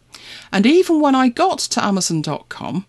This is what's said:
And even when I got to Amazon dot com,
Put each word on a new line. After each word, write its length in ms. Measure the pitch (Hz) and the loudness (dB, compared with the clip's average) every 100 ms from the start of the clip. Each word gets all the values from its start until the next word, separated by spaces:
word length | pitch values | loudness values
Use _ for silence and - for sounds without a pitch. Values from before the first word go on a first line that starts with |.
| _ - - - - | _ -20 -20 -20 -6
And 140 | 190 226 | 2 4
even 340 | 339 359 320 | 4 4 2
when 160 | 294 262 | 2 4
I 140 | 254 | 2
got 300 | 240 370 320 | 2 0 0
to 240 | - - | -4 -4
Amazon 380 | - 196 - 160 | -2 -2 -2 -4
dot 280 | 151 143 - | -4 -8 -10
com, 360 | - - 170 | -12 -8 -8